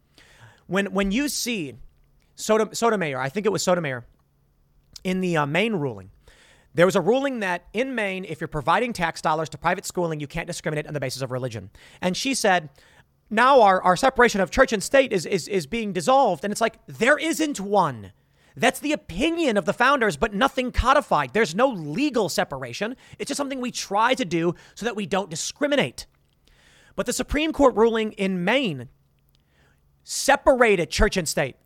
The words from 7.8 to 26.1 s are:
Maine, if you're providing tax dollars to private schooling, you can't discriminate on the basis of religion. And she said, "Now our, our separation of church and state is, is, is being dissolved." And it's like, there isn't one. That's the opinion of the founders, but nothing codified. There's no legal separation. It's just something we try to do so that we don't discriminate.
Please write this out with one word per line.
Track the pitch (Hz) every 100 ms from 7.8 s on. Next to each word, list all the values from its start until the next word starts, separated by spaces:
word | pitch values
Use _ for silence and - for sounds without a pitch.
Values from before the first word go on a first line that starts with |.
| 269
Maine, | 247 202 185 185
if | 156
you're | 160
providing | 156 131 180 247
tax | 214 165 -
dollars | 175 156 156
to | -
private | 165 190 -
schooling, | - 170 151
you | 143
can't | 170 160
discriminate | 170 - 151 151
on |
the | 147
basis | 131 127
of | 131
religion. | 127 127 110 92 - - -
And | 180
she | 165 262
said, | 262 214 180 156 _ _ _ _ _ -
"Now | 214 254 277
our, | 202 185
our | 180 180
separation | 262 262 233 202
of | 180
church | - 262
and | 214
state | - 269 269
is, | 190
is, | 151 185 -
is | 196 143
being | 233 214
dissolved." | 180 165 269 254 175
And | 202
it's | 208
like, | - - -
there | 131 233 294
isn't | 320 311 311 277
one. | 196 202 165 117 95 _ _ _ _ -
That's | 220 -
the | 277
opinion | 294 - 170 311 330 311 202
of |
the | 165
founders, | - 247 285 220 143
but | 220
nothing | 202 269 - 254
codified. | - 226 285 - 160 139
There's | 160 214
no | 170 269
legal | 208 147 156 294 240 180
separation. | - 180 139 127 123 208 262 - -
It's | 214
just | 285
something | 277 269
we | 247
try | - - 196 226
to | 262
do | 202 165 170 170 -
so | -
that | 214 214
we | 190
don't | 190 196
discriminate. | 160 - - 277 277 147 - -